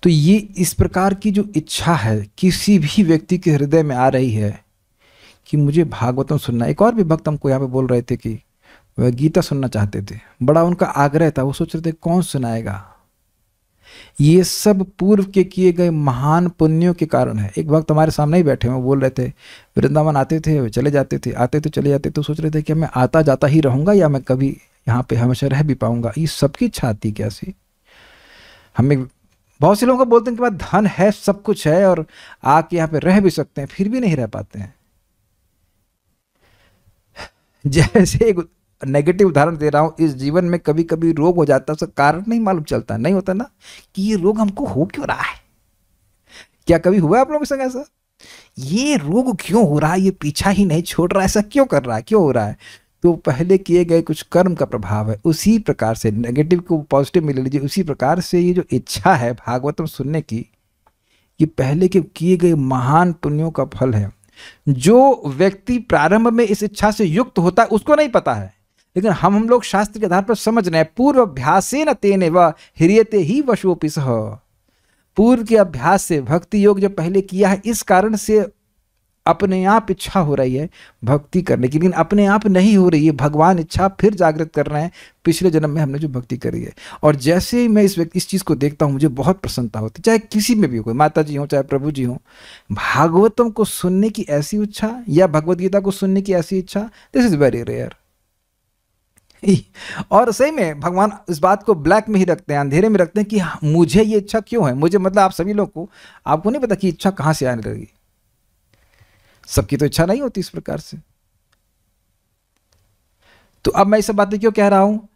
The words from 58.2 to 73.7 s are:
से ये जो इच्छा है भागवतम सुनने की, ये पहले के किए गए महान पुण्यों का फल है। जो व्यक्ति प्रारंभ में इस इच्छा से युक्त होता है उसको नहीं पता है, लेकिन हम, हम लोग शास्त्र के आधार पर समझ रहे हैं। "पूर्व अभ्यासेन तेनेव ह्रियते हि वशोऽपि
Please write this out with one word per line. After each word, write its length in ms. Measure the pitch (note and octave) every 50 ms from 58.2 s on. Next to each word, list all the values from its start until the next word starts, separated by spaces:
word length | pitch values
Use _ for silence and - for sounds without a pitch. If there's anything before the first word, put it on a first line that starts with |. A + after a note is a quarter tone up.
से 200 | E3+ - - F3
ये 140 | F3 F3+ F3+
जो 100 | F3+ D3+ _
इच्छा 440 | - B2+ - - - - G2 F3+ F#3+
है 180 | C#3 B2+ A#2
भागवतम 540 | B2 - - - A#2+ B2+ C3 D3 D3 - D#3+
सुनने 340 | D#3 - - C3 C3+ D#3 D#3+
की, 260 | - - A2 A2+ A#2 _ _ _ _ _ _ _ _ _ _ _ _ _ _ _ _ _ _ _
ये 60 | D#3+
पहले 420 | D3+ _ - C3+ C3 C#3+ E3 F#3 F#3
के 120 | F#3 F#3+
किए 360 | D3+ - _ - D#3+ F3+ F#3
गए 180 | F3+ F3 F3 E3
महान 580 | D3+ C3+ C3 C3 B2+ A#2+ C3 D3 E3 F3+ F3+
पुण्यों 380 | E3 _ - C#3+ D3 D3 D#3+ E3
का 140 | D#3+ - C3+
फल 300 | - - - C3 C3 A#2
है। 180 | G#2+ G2+ G2 - _ _ _ _ - - - - _ _ D3
जो 540 | C#3 B2 B2 E3+ A3+ B3 C4 C#4 B3+ A#3 -
व्यक्ति 520 | D3 C3+ C3 F3+ G3 F#3+ F#3+ _ - B3 B3
प्रारंभ 500 | - _ - D3+ D3 E3 G3 A3 A3+ A#3+
में 160 | A3+ A#3 A#3+
इस 180 | G3 G#3 -
इच्छा 280 | G#3 G3+ - - G3+ G#3+
से 140 | G#3 - G#3+
युक्त 340 | E3+ D#3 G#3 B3+ - _ -
होता 240 | E3+ F3+ F3+ -
है 60 | A3+ A3
उसको 260 | A3+ G#3 - - D4+
नहीं 140 | D4+ D4+ C#4+
पता 260 | - F#3 - D3+ B2
है, 240 | G#2+ G2 F#2+ _ _ _ _ _ _ _ _ _
लेकिन 140 | F3+ F#3+ A3
हम, 260 | F3 - - F3+ G3+
हम 120 | G#3 A3 A3+
लोग 140 | A#3+ B3
शास्त्र 380 | - - - G3 G#3 G3+ G#3 A3
के 60 | G#3+
आधार 160 | F#3 F3 F#3+
पर 120 | G3 G3+ A3+
समझ 340 | G3+ - A3+ A3+ A#3 G3+ F3
रहे 120 | D#3+ D#3+
हैं। 120 | D#3 - _
"पूर्व 260 | - B3 C#4+ C#4+ C4
अभ्यासेन 720 | A#3+ G3 C#3 C3 B2 D3 E3+ G3 F#3 - - C#4+ D#4 D4+
तेनेव 480 | C4+ - - G3+ G3 F#3+ F#3 E3 D#3+ F3+ F3 E3
ह्रियते 720 | D3+ _ - _ _ - D#3+ E3+ G3+ A3 A3 G#3+ G#3+ G3+
हि 220 | E3+ C#3+ G#3+ C#4+
वशोऽपि 480 | D4 C4 A3 - - F#3+